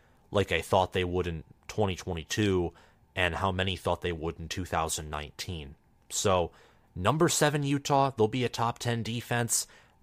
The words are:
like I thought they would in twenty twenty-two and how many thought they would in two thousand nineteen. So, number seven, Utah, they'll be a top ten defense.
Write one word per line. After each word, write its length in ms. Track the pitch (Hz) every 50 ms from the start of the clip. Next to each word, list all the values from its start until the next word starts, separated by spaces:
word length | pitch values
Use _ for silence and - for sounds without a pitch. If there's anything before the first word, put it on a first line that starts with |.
| _ _ _ _ _ _
like 220 | - 101 95 - 87
I 80 | 82 -
thought 300 | - - 98 92 90 -
they 120 | 95 90
would 220 | 90 87 90 87
in 160 | 87 85 80 - - - - _
twenty 300 | - - - 107 98 92
twenty-two 760 | - - - 87 82 76 - - - 107 101 95 92 87 80 - - - - _ _ _ _ _
and 200 | - 92 87 82
how 180 | 80 95 98 92
many 240 | 92 92 98 92
thought 240 | 85 - 95 87 82
they 120 | - 90 85
would 260 | 80 76 85 80 -
in 100 | 82 80
two 160 | - - 87
thousand 460 | - - 82 80 80 - - 78 76
nineteen. 640 | 73 76 73 - - - - - 92 80 71 69 73 - _ _ _ _ _ -
So, 440 | - - - 101 92 90 85 80 - - - - _ _ _ _ _
number 320 | 90 90 104 135 160 175 156
seven, 340 | - - 160 147 143 151 143
Utah, 500 | 139 143 139 139 - 147 139 135 135 131
they'll 120 | - 107 107
be 160 | 110 131 120
a 40 | 113
top 300 | - - 117 117 117 -
ten 240 | - 120 117 117 110
defense. 640 | 107 113 123 - - 120 120 120 117 - - - - - - - _ _ _